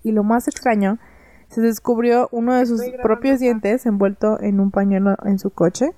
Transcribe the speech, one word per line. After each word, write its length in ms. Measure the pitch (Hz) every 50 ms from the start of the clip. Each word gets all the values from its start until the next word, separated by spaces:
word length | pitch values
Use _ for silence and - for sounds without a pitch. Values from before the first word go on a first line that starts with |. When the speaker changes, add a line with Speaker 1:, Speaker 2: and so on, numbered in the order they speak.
| _
Speaker 1:
Y 80 | 226
lo 120 | 220 214 202
más 240 | 208 226 240 - -
extraño, 520 | - - - 254 226 208 196 190 208 226 - - - - - - - - - _
se 140 | - 233
descubrió 680 | 226 233 220 214 _ - 240 220 240 240 233 240 247 -
uno 220 | - 233 233 240 254
de 120 | 254 247 233
sus 120 | 240 226
Speaker 2:
Estoy 100 | 240 247 254
grabando, 140 | 254 - 220 220
Speaker 1:
propios 200 | 226 233 269 269 254
Speaker 2:
pa. 40 | 254
Speaker 1:
dientes 420 | 247 240 220 - 202 214 254 - 240
envuelto 520 | 208 202 202 196 202 - - 214 214 -
en 200 | 202 202 202 196
un 100 | 196 196
pañuelo 460 | 196 196 196 196 196 190 196 202 196 - -
en 140 | 202 196 190
su 100 | - 202
coche 440 | - - 170 165 - - 247 302 359